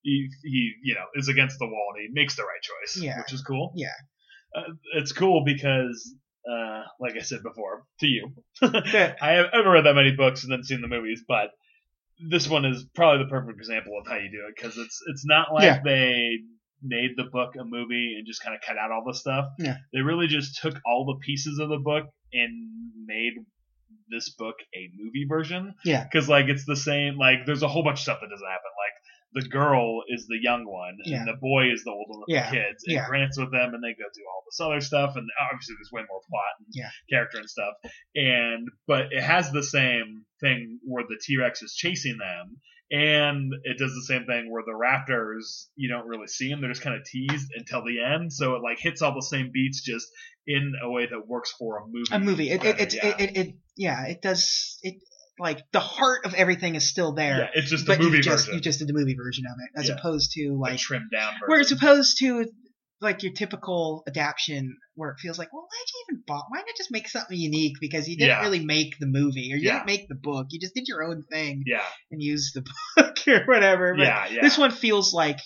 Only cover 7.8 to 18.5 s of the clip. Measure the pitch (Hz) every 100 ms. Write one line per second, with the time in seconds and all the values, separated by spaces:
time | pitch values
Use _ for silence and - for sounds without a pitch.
7.8 | _ _ 151 117 113 - _ - 247 214
8.8 | 151 214 175 - 147 175 180 233 196 170
9.8 | 147 143 135 135 131 131 131 127 123 131
10.8 | 120 120 110 113 - 117 104 _ _ _
11.8 | _ _ _ _ 165 170 139 156 135 123
12.8 | - - 165 143 135 135 117 104 113 110
13.8 | 104 104 104 113 98 104 104 110 117 113
14.8 | 117 - 160 139 143 151 156 156 156 147
15.8 | 143 135 127 120 120 113 113 113 _ _
16.8 | 139 120 127 123 127 127 123 131 117 120
17.8 | 117 120 120 107 110 110 117